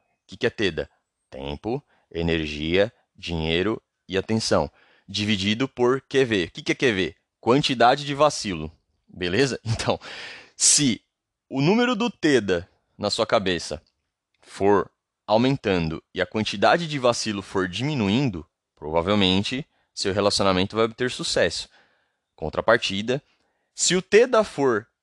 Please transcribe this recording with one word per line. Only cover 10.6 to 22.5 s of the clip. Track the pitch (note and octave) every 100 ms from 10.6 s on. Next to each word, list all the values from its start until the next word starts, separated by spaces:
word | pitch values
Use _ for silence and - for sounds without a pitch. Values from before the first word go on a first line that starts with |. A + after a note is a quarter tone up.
| - - C#3 G2 _ _ _ _ -
o | C3+
número | D3 A3+ A#3+
do | G#3+ A#3+
Theta | - D#3 B2+ G2 F2 F2+ _ _ -
na | G#2
sua | - A2
cabeça | A#2 F#2+ E2+ - D2+ _ _ _ _ _ _
for | - - G2 G2 - _ _ _ -
aumentando | A2 C3 C#3 G#2+ F2+ D#2+ D#2 -
e | E2+
a | F2+
quantidade | A2 G#2+ G2+ A2 E3 E3
de | D3
vacilo | B2 A#2 A2+ G2+
for | - G2 F#2
diminuindo, | F#2 C#3+ C#3+ G2 A#2+ C3+ E2+ - _ _
provavelmente | - D2+ E2 E2+ G#2 F#2 F#2+ - B2+ - _ _
seu | - G2+
relacionamento | G2 G2+ - G2 F#2 G2+ A2
vai | A2+
obter | A2+ B2
sucesso. | - - - F2+ - - _ _ _ _ _ _
Contrapartida, | - D#2